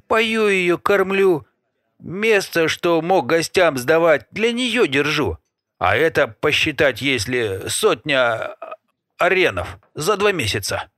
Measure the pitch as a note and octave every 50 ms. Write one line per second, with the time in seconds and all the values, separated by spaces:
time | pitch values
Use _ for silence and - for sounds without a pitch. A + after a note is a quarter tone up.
0 | - - A#3 A3 A3+ A3 A3+ A3 G#3+ G#3 G3 F#3+ F3+ F3 F3 D#3+ - - G3+ G3
1 | F#3+ F#3 G3 G3 G3 F#3+ F3 C#3+ - _ _ _ _ _ _ _ _ _ _ _
2 | - B2 D#3 G3 G#3+ A3+ A3 G3 F3+ - - E3+ D#3+ D3+ - - - F3 E3+ E3
3 | D#3+ E3+ F#3+ F#3 C3 A#2+ D#3+ E3 D#3 - - G3 F3+ E3 C#3+ C3 B2 C3+ D#3+ E3
4 | E3+ E3+ D3+ C3+ A2 _ - F3 G#3+ A#3+ A#3 A#3 B3+ B3 G#3+ B3 A#3 D3+ C3 C#3
5 | D3 D3 D3+ D3+ C3+ F#2+ D#2 - _ _ _ _ _ _ _ - F2+ F2+ G2+ A#2
6 | D#3 E3 D#3 D#3+ C#3+ A#2+ G#2 _ - D3+ D3+ - - D#3+ C#3+ - D#3+ C#3 B2 -
7 | B2+ C#3+ C3+ B2 G2 A#2 B2+ B2 A#2 G#2+ F#2+ F#2+ - - - - - G#3+ E3 -
8 | - D3+ C#3+ C3 B2+ A#2+ A2+ G#2+ - - - - - - - - _ _ _ _
9 | _ _ _ - F3 F3+ F#3 F#3 F3+ C3 G2+ F2+ F2 - - - _ _ _ -
10 | D3 F3 G#3+ G3 G3+ G#3 G3 E3+ B2+ G2+ - A2 G2 - G#2+ F#2+ - - _